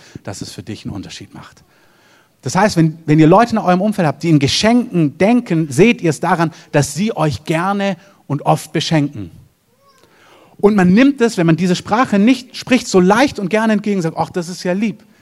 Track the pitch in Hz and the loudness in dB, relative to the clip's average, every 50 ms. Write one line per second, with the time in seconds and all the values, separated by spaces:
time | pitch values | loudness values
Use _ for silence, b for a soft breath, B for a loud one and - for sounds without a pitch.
0 | B B B B B - 98 - - - - - 95 - 107 - - - - 98 | B B B B B -14 -14 -14 -14 -16 -16 -16 -14 -14 -14 -12 -12 -12 -12 -12
1 | 87 85 - - 101 - - 78 - - - _ _ b b b b b b b | -12 -14 -16 -18 -20 -20 -20 -20 -20 -20 -20 _ _ b b b b b b b
2 | b b b b b b b _ - 131 - 180 208 208 - 170 160 160 156 - | b b b b b b b _ -10 -4 -2 0 0 0 2 2 0 0 0 -4
3 | - - 151 156 156 151 175 202 240 233 226 214 160 175 180 180 185 214 208 - | -2 0 4 4 6 6 6 6 4 2 0 -2 0 0 0 0 0 -2 -2 0
4 | 180 147 135 - - 165 160 147 139 135 - - - 214 240 247 226 - - 175 | -2 -2 -2 -2 -2 2 2 2 2 0 -2 0 0 2 2 2 0 0 -2 0
5 | 160 143 - - 180 202 240 247 240 - 175 160 165 147 131 120 190 233 240 - | 0 0 0 0 0 2 2 2 0 0 -2 -2 -2 -2 2 4 4 4 4 2
6 | 175 165 143 - - 170 180 160 170 156 B B B B B 151 139 - - 147 | 0 -2 -2 -2 -2 -2 0 0 0 -2 B B B B B 0 0 0 -2 -4
7 | 208 220 - - 156 156 131 - - - 165 160 175 190 202 202 196 196 190 b | -4 -4 -2 -2 -2 -2 -4 -4 -6 -4 -4 -2 -2 -2 -4 -2 -2 -4 -4 b
8 | b b b b b - 139 147 - - 156 156 - - - 170 143 - 170 156 | b b b b b -8 -8 -6 -2 -2 -2 -2 -2 -6 -6 -6 -4 0 0 0
9 | 143 139 143 110 98 85 - - - _ _ _ _ _ _ _ _ _ b b | 0 -2 -4 -10 -14 -14 -14 -20 -20 _ _ _ _ _ _ _ _ _ b b
10 | b b b b b b b b b b b b - 202 214 202 180 180 180 220 | b b b b b b b b b b b b 2 2 4 4 4 4 6 6
11 | 262 277 277 - 233 233 226 190 170 165 165 156 185 180 180 - - - 196 226 | 4 4 4 2 0 -2 0 0 2 2 2 2 2 0 0 -2 -2 -4 0 0
12 | 262 - 214 196 196 233 269 262 - - - - - - 254 240 - - - 185 | 0 0 2 2 4 2 2 0 -2 -16 -18 -14 -4 0 0 0 0 2 2 4
13 | 180 180 202 226 277 294 - - 202 165 208 214 226 220 220 202 208 214 202 190 | 4 4 4 4 2 0 0 -4 -8 -2 -2 0 0 0 0 0 0 -2 -2 -2
14 | 160 160 156 - 165 160 - 185 170 165 185 - - 185 180 196 220 214 165 - | -2 -4 -4 -4 -6 -6 -4 -8 -8 -8 -10 -8 -6 -4 -4 -2 -2 -4 -6 -6
15 | _ B B B | _ B B B